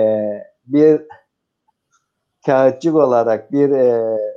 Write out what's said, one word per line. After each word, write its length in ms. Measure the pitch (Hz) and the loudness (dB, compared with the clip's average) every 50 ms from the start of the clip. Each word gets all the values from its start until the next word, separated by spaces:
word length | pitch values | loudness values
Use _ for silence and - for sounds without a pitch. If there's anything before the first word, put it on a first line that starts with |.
| 110 110 110 107 104 104 104 123 - - _ _ _ | 0 0 0 -2 -4 -6 -8 -10 -14 -20 _ _ _
bir 360 | 123 131 147 151 156 151 151 156 - - - _ _ _ _ _ _ _ _ _ _ _ _ _ _ _ _ _ _ _ _ _ _ _ _ _ | -4 0 2 4 4 2 0 -2 -10 -20 -20 _ _ _ _ _ _ _ _ _ _ _ _ _ _ _ _ _ _ _ _ _ _ _ _ _
kağıtçık 480 | - 139 131 135 131 131 131 - 165 156 | -2 0 2 2 2 0 0 -4 -2 0
olarak, 580 | 156 143 131 123 117 113 113 110 107 - - 135 | 2 2 2 2 0 0 0 -2 -4 -4 -6 -2
bir, 180 | 143 143 139 | -2 0 0
e, 460 | 143 135 127 123 117 117 113 110 110 107 107 107 107 | 2 2 2 2 0 0 -2 -2 -4 -4 -6 -8 -10